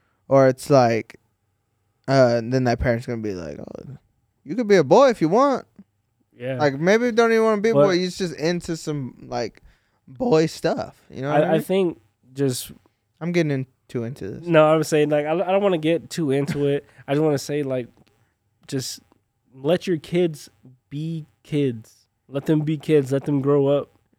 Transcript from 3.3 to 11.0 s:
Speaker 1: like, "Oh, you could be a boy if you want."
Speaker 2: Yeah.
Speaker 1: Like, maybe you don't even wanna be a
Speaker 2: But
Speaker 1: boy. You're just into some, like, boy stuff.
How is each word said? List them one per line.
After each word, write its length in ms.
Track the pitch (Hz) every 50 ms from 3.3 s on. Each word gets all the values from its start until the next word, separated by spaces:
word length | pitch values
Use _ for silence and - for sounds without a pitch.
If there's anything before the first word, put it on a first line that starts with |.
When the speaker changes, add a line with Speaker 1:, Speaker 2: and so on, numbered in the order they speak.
| 95
Speaker 1:
like, 240 | 90 82 76 73 -
"Oh, 360 | - - - - - - 131 - _ _ _ _ _ _ _ _ _
you 140 | - 165
could 100 | 233 240
be 100 | 202 202
a 80 | 180 147
boy 260 | 127 170 233 277 262
if 100 | 226 -
you 80 | 170 156
want." 380 | 180 233 277 285 262 - - _ _ - - _ _ _ _ _ _ _ _ _ _
Speaker 2:
Yeah. 220 | 117 120 131 131 131
Speaker 1:
Like, 220 | 151 143 135 139
maybe 240 | 160 185 208 226 247
you 60 | 247 220
don't 180 | 233 233 226
even 140 | 226 220 220
wanna 160 | 220 214 208
be 80 | 196 226
a 40 | 226
Speaker 2:
But 100 | 277 294
Speaker 1:
boy. 60 | - 180
You're 180 | 175 185 185
just 240 | - - 190 170 147
into 400 | 90 147 165 175 175 - - 165
some, 500 | 156 - 160 151 147 131 - - - - 127
like, 340 | 123 123 120 104 - _ - - _ _ _ _ _ _ _ -
boy 380 | 135 123 254 240 196 160 165
stuff. 540 | 156 - - - 165 214 - - - - _